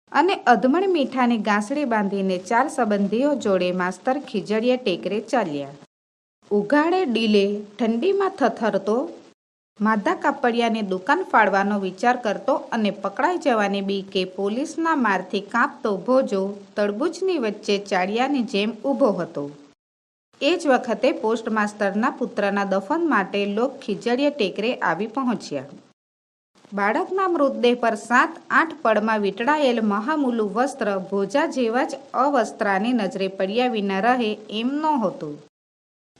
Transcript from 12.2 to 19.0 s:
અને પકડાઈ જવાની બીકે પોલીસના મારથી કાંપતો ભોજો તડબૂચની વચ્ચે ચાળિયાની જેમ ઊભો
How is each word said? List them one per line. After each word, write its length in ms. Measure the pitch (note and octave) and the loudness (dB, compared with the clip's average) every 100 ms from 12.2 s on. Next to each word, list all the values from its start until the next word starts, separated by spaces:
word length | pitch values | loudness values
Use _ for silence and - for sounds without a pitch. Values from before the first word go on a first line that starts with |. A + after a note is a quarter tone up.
| G#3+ F#3+ - | -2 -2 0
અને 360 | D4+ - A#3 G#3 | -2 -2 -2 -2
પકડાઈ 480 | G3+ G3 G3 D4+ F4 | -2 -6 0 0 0
જવાની 420 | C#4+ A3 G3+ G3+ | 2 2 2 0
બીકે 440 | G3 G3 G3 G3 | -2 -4 -4 -4
પોલીસના 720 | F#3 G3+ G3+ A#3 D#4+ E4 E4 D4+ | -4 -4 -4 -2 -4 -2 0 2
મારથી 440 | A3 F#3 F#3 G3+ | 2 0 -2 -6
કાંપતો 560 | G3+ A#3 C#4 - A3 F#3+ | -2 0 0 -2 -4 -2
ભોજો 580 | F#3 C4 - G3 G3 G3+ - - | 2 2 2 0 -2 -6 -8 -2
તડબૂચની 640 | G#3 G#3 E4 - F#4+ E4 | -2 0 -2 -2 -2 0
વચ્ચે 400 | A3 G#3 - G3 | -2 -4 -2 -2
ચાળિયાની 640 | - F#3+ F#3+ A3 C4+ C#4+ | 0 -2 0 0 0 0
જેમ 300 | A3 G3 G#3+ A3+ | 0 -2 -2 -2
ઊભો 280 | C#4 A#3 | -2 2